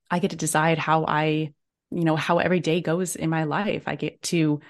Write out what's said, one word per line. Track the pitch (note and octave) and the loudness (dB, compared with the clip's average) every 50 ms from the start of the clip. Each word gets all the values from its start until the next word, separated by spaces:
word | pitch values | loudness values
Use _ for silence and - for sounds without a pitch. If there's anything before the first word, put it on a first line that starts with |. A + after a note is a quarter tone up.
| _ - | _ -4
I | - F3 | -2 0
get | E3 F#3 | 0 -2
to | - D#3+ | -2 -2
decide | D#3+ D3+ - D#3 D#3 E3+ E3 D#3 | -4 0 0 2 2 2 2 0
how | C#3+ - D#3 D#3+ D#3 | 0 2 2 2 2
I, | - - D3+ D#3 D#3 D3+ D#3 D#3 D3+ - _ _ _ _ _ _ - | 2 0 2 2 2 0 0 -2 -4 -8 _ _ _ _ _ _ -8
you | - F3 E3 | -4 0 0
know, | D#3+ D#3 | 2 2
how | D#3 D3 - E3+ E3+ | 0 2 2 2 2
every | E3+ E3+ F3+ F3+ | 4 2 2 2
day | C#3+ D#3+ D#3+ F3+ | 2 0 0 0
goes | D#3+ D#3+ D#3+ F3+ F#3+ E3+ - | 0 0 -2 -2 -2 -4 -6
in | - D#3 D#3+ | -4 -2 -2
my | D#3+ D#3+ D#3+ | 0 0 -2
life. | D3 C#3+ E3+ G3+ G#3+ - D#3+ - - | -2 -2 -2 -2 -2 -4 -4 -4 -6
I | - | -6
get | D3 D3+ D#3 - _ - | -4 -6 -8 -8 _ -6
to | - - E3+ D#3+ D3+ D3+ D3 - | -2 0 2 2 2 0 -2 -4